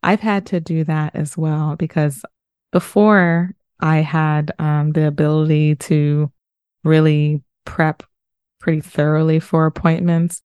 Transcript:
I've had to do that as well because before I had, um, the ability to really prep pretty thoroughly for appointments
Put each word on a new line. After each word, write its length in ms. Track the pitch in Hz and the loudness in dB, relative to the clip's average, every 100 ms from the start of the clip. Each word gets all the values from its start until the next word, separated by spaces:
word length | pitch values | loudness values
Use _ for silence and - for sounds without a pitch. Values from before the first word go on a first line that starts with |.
I've 180 | - 208 | 0 -2
had 240 | 220 202 190 | -2 -4 -4
to 120 | 180 | -8
do 240 | 160 165 | -4 -4
that 320 | 160 156 151 156 | -2 -2 -4 -6
as 180 | 151 | -8
well 420 | - 156 151 156 147 | -4 -2 -2 -2 -4
because 500 | 160 - 151 139 - _ _ _ _ | -4 -2 -2 -4 -18 _ _ _ _
before 800 | - - - 208 208 175 170 180 - _ _ | -4 0 2 4 4 4 0 -2 -8 _ _
I 220 | 156 156 | 0 0
had, 500 | 156 160 156 151 151 - | 0 0 0 0 -2 -4
um, 340 | 156 151 151 | -2 0 0
the 140 | 151 151 | 0 0
ability 680 | 147 151 156 156 151 151 151 | 0 0 2 2 2 2 0
to 540 | - 156 147 147 147 _ _ _ _ _ | 0 0 2 0 -2 _ _ _ _ _
really 600 | 160 160 156 151 151 151 _ _ | 2 4 4 2 0 -2 _ _
prep 380 | - - 160 151 - _ _ _ _ _ | -16 -2 -2 -2 -14 _ _ _ _ _
pretty 240 | - 156 | -4 -4
thoroughly 580 | - - 151 151 160 160 | -4 -2 0 2 2 0
for 240 | - 165 | 0 0
appointments 800 | 160 - 170 160 175 165 170 - | 0 0 -2 0 0 0 -2 -6